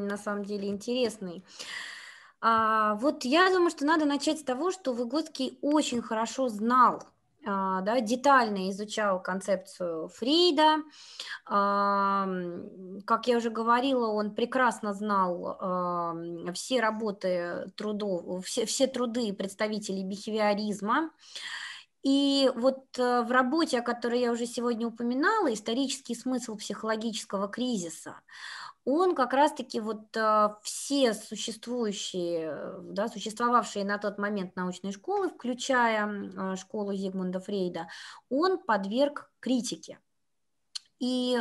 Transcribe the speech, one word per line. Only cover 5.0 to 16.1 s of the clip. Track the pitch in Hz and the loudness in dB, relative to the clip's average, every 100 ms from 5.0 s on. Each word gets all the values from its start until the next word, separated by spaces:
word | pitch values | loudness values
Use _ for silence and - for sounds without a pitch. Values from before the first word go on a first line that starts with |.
| 240 294 311 - 254 - | -2 -2 -2 -4 -6 -2
очень | 285 302 - 240 | 2 2 2 -2
хорошо | 220 220 226 - 254 | -2 -2 -2 0 -2
знал, | 202 226 254 226 - - _ _ _ - | 0 4 6 6 4 -6 _ _ _ -4
а, | 196 190 185 | 0 0 0
да, | 190 254 | 2 2
детально | 214 247 277 269 226 196 185 | 2 2 6 6 6 0 -2
изучал | 196 208 - 208 185 | -4 -6 -2 0 0
концепцию | 185 190 190 185 - - 180 165 175 | -2 -4 0 -2 -2 -8 -6 -4 -8
Фрейда. | - 233 330 359 294 311 311 302 - - - - - - | -4 2 4 6 6 6 4 0 -14 -20 -16 -14 -14 -2
А, | 202 202 202 202 202 196 196 190 | 2 4 4 2 4 2 2 0
м, | 185 175 175 - 185 185 202 - | -4 -6 -8 -12 -14 -14 -10 -2
как | 226 247 | 0 2
я | 233 | 2
уже | 226 | 0
говорила, | 220 226 240 277 254 226 | 0 2 2 2 2 2
он | 214 208 | 0 -2
прекрасно | 208 240 254 247 214 214 | -2 0 2 2 0 -4
знал, | 202 214 196 185 175 185 - | -4 0 2 2 0 -6 -6
а, | 190 180 175 175 170 | -4 -2 -2 -2 -2